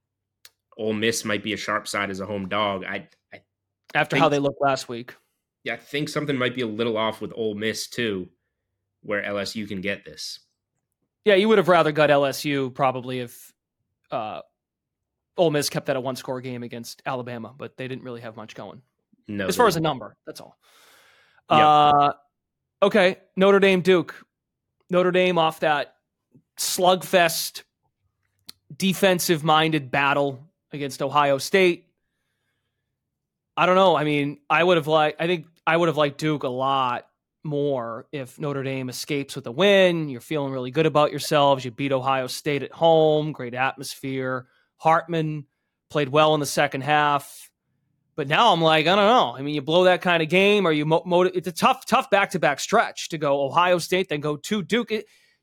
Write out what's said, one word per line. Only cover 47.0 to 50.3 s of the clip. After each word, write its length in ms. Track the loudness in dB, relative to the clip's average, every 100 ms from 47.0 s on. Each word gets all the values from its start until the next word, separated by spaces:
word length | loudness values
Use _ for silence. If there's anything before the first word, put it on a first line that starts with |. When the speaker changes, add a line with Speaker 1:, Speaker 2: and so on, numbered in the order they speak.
| 2 0 -4 -16 -20 _ _ _ _ _ _ -10
Speaker 2:
But 100 | -2
now 240 | 4 4
I'm 100 | 4
like, 260 | 4 4 4
I 80 | 4
don't 120 | 4
know. 260 | 4 2 -2
I 40 |
mean, 140 | -6 -6
you 60 |
blow 240 | 0 4 4
that 160 | 4
kind 200 | 2 0
of 60 |
game, 400 | 2